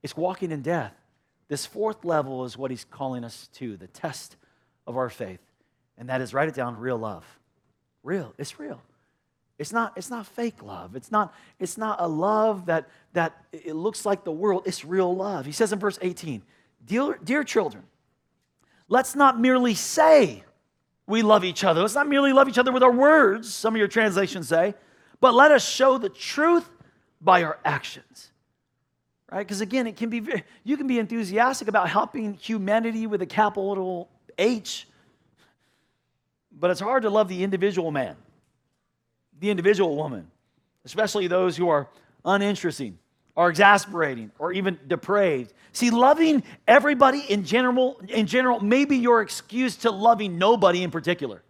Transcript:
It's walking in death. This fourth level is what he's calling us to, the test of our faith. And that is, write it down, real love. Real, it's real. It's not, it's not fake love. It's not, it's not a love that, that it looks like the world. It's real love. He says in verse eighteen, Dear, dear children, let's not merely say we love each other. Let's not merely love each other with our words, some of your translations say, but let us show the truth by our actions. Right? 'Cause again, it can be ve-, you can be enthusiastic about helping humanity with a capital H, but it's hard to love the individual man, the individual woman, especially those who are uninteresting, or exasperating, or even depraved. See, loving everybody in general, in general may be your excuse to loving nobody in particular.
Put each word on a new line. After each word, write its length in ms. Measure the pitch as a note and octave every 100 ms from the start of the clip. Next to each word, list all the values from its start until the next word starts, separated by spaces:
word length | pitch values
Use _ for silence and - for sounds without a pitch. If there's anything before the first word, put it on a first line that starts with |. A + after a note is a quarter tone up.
It's 120 | C#3
walking 380 | - F3 F#3 F#3
in 80 | D#3
death. 320 | C3 E3+ A2+ _ _ _ _ _ _
This 160 | C#3+
fourth 400 | - - A3 G#3+
level 400 | F3 D#3 C3+ C3
is 140 | B2+ A2+
what 120 | C3
he's 140 | B2+
calling 400 | - - C3+ B2+
us 240 | A#2 - -
to, 240 | - B2 G2
the 80 | F2+
test 500 | - E3 C3+ - _ _ _ _ _ -
of 120 | A#2+
our 100 | B2+
faith. 320 | - G2+ - _ _ _ _ _ _
And 140 | B2
that 100 | C3
is, 140 | B2+
write 140 | A#2+ D#3
it 60 |
down, 240 | C3+ A#2+ A2+
real 200 | B2 A#2+
love. 260 | A2 F2+ - _ _ _ _ _ _ _
Real, 320 | - F#3+ C#3+ -
it's 240 | C#3+ -
real. 220 | D4 D#3 _ _ _ _ _ _ _ _
It's 140 | D3
not, 220 | A3+ A3+ -
it's 140 | F3+
not 160 | A#3+ G3+
fake 360 | - A#3 -
love. 320 | G#2 G2 F2+
It's 160 | A#2 -
not, 220 | G#3+ G3+ - _ _
it's 200 | F3+ -
not 220 | A3 G3+
a 60 | F3
love 600 | D#3 F#3 G#3+ A3 G3+ F3
that, 240 | E3 C#3 _ _
that 300 | F3 E3 - _
it 240 | D#3+ E3+
looks 300 | D#3 F#3+ -
like 200 | G#3+ G3+
the 80 | G3
world. 320 | D#3 G3+ F#3+ F#3
It's 180 | F3+
real 320 | D3 F#3 F3+ F#3
love. 300 | G3 F#3 C3+
He 60 |
says 200 | D3+ A3
in 60 | G#3
verse 200 | G3+ -
eighteen, 400 | F#3 F3 D#3+ A#2 - _ _ _
Dear, 340 | A#2 A3 C#4+ -
dear 220 | D#3+ C#4
children, 400 | C#4 - E3+ - - _ _ _ _ _ _ _ _ _ _
let's 260 | A3+ C4
not 260 | C#4+ C#4+ A#3+
merely 340 | B3 B3+ B3
say 720 | G3+ - - D#4 D#4 G3 G#2 _ _ _ _ _ _ -
we 160 | G#3+
love 220 | A3 G#3+
each 200 | F#3 E3+
other. 160 | G3 E3
Let's 140 | G#3
not 140 | A#3 C#4+
merely 240 | C#4 C#4
love 160 | C4+ C#4
each 100 | A#3+
other 140 | B3+
with 100 | B3+
our 100 | B3+
words, 600 | A#3+ C#4 D#4 A#3+ G3+ A3+
some 220 | - A3
of 40 | A3
your 100 | G3+
translations 600 | A3+ A3 F#3 G3 F#3+ C#3+
say, 260 | E3 F#3 G3+ _ _ _ _
but 140 | B3+
let 160 | A#3+ D4
us 160 | C#4+ -
show 320 | - C4 C4
the 100 | G3+
truth 600 | - - - D#4 E4+ E4+ _ _ _ _ _
by 220 | D#3+ F#3
our 160 | E3 D#3
actions. 680 | D3+ C#3+ - - _ - - _ _ _ _ _ _ _ _ _ _
Right? 160 | F#3 G3+
'Cause 120 | G3
again, 260 | G#3 C4 A#3
it 100 | G3
can 140 | A3+
be 100 | A#3
ve-, 220 | A3+ A3 - _
you 140 | - C#4
can 100 | C4+
be 120 | A#3+
enthusiastic 680 | G#3+ A#3 G3+ G3 B3 C4 G#3
about 200 | G#3 F3+
helping 460 | G3 A3+ C#4 G#3+
humanity 720 | G3 - A3+ F#3+ G#3+ A3+ A3+ A3
with 140 | G#3
a 40 | F3+
capital 840 | - G#3+ G3+ G3 G3 F#3 F3+ F3 _ _ -
H, 480 | G3+ A#3+ - - - _ _ _ _ _ _ _ _ _ _ _ _ _ _ _ _
but 180 | D#3+ F3
it's 100 | F3+
hard 220 | G3+ C4
to 80 | A3
love 180 | G3+ G3+
the 140 | F3+
individual 480 | G3 F#3+ G3 F#3 E3
man, 260 | D3 A#2 - _ _ _ _ _ _ _ _ _ _ _ C#3+
the 100 | F#3+
individual 460 | G3 F3 G3+ F#3 D3
woman, 340 | D3+ A2+ E2 _ _ _ _ _
especially 420 | - F3+ G#3+ G#3 F3+
those 300 | F3+ F3+ D#3
who 120 | F3
are 200 | D3+ C3+ _ _ _
uninteresting, 720 | - G3 G3+ G3+ F3+ C#3+ B2+ E2+ _ _ _
or 140 | - F3
exasperating, 840 | D#3+ G3+ G3+ G3+ F3 D#3 B2 A2 _
or 140 | D#3
even 260 | F#3 F#3+ E3+ C#3
depraved. 680 | F3 - G3+ F#3+ C#3 A#2 _ _
See, 180 | - A#3+
loving 540 | A#3 B3+ D4+ D#4+ D4 - - -
everybody 520 | A#3 C4 C#4+ C4 C#4
in 240 | C#4+ G3+
general, 560 | F3 A3+ B3+ B3 B3+ C4 F#3+
in 200 | A3 G#3+
general 320 | B3 B3+ B3
may 240 | G3+ B3
be 140 | C#4+ C4+
your 240 | A#3+ A#3
excuse 520 | G#3 - - A3 B3+ -
to 120 | A#3
loving 480 | G3 A3 A#3 G#3 E3+
nobody 460 | F#3+ A#3 F#3+ F3
in 80 | F3+
particular. 500 | D#3+ D3+ F3 C#3 F#2+ _